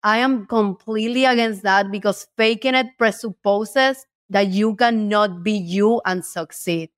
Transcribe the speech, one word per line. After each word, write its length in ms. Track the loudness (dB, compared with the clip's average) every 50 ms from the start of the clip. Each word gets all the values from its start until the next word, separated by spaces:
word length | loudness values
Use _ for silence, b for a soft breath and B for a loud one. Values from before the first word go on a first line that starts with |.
I 160 | 2 2 2 2
am 280 | 2 0 0 -2 -4
completely 760 | -2 0 0 0 0 -2 -6 _ -6 -4 -4 -4 -2 0 2 2
against 380 | 4 4 2 0 -2 -4 -2
that, 280 | 0 2 2 2 2 0
because 360 | -4 -2 -2 -2 -2 -2 -8 _ _
faking 380 | 0 2 2 2 0 -2 0 0
it 120 | 0 0 -2 _ _ 0 0 0 -2 -10 -12 -12 _ _
presupposes 640 | 0 0 0 0 -2 0 2 2 2 0 -4 -10 _ _ _ _ _
that 180 | 0 0 0 2
you 260 | 2 0 0 0 2
cannot 680 | 2 2 2 2 0 -2 0 2 2 2 2 -2 -4
be 100 | -4 -2
you 480 | -2 -2 -4 -4 0 2 2 2 2 2 0
and 200 | -2 -4 -4 -6
succeed. 680 | -8 -8 -10 -10 -10 -12 -10 -6 -4 -4 -4 -4 -10 _